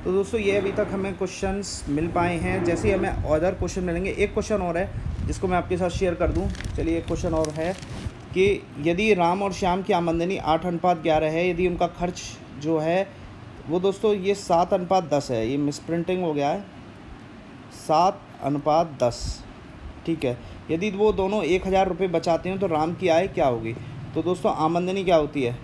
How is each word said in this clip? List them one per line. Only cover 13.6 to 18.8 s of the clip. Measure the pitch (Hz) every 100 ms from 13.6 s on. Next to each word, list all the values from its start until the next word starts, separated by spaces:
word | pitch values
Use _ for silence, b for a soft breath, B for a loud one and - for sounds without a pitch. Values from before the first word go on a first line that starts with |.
| -
वो | 170
दोस्तों | 196 190 220
ये | 208 185
सात | 196 - 170 180
अनुपात | 190 180 190
दस | 160 143 135
है, | 117 113
ये | 143
misprinting | 143 143 - 170 170 185
हो | 170
गया | 147 143
है, | 185 196 - - - - - - - - - - -
सात | - 156 185 196 - -
अनुपात | 139 147 151 156